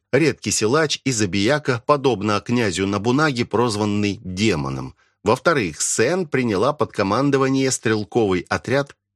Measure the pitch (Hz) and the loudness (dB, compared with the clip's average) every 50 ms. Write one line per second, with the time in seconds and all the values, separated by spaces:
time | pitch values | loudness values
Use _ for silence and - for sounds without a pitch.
0 | _ _ - 135 160 143 - - - 104 92 - 113 107 131 156 160 147 - - | _ _ 0 2 2 2 -2 -2 -4 -4 -2 0 0 0 2 0 0 0 -2 -4
1 | - 135 127 107 107 92 87 101 98 113 147 147 147 - 127 113 - - 147 143 | -4 -4 -2 0 -2 0 0 0 0 2 0 0 0 -2 -4 -2 0 0 0 2
2 | 131 135 117 92 - 110 104 101 - - 120 123 117 101 82 87 98 98 101 101 | 2 0 0 2 0 0 0 -2 -2 -2 0 0 0 0 0 0 -2 0 -2 -2
3 | 101 120 123 143 156 156 131 117 113 - - 104 123 120 104 104 107 104 101 104 | 0 0 2 2 2 0 0 -2 -4 -2 0 0 0 0 0 -2 -2 0 0 0
4 | 104 101 95 - - 92 92 92 107 110 90 76 69 67 67 65 65 64 - _ | 0 -2 -4 -4 -8 -10 -4 -2 0 0 0 0 -2 -6 -6 -8 -10 -12 -14 _
5 | _ _ _ _ - - 117 - - 180 165 143 104 85 73 - - - - - | _ _ _ _ 0 0 0 2 2 2 2 2 0 -2 -4 -6 -6 -4 0 0
6 | 110 135 175 190 180 151 - 131 127 117 101 90 110 139 151 - 113 - - - | 2 2 2 -2 -4 -2 -2 -2 0 0 0 2 2 0 0 -2 -4 -4 -2 -2
7 | 101 95 101 123 139 143 139 135 135 135 135 135 135 131 127 - - 117 110 107 | 0 0 2 2 2 2 2 2 2 2 2 0 0 0 -2 -2 0 0 0 0
8 | 104 - - 127 110 98 92 90 - - 95 90 - - 123 143 143 - - _ | -2 -2 0 0 2 2 2 -2 -2 -4 -6 -6 -2 -2 -2 -2 -2 -4 -10 _
9 | _ _ _ | _ _ _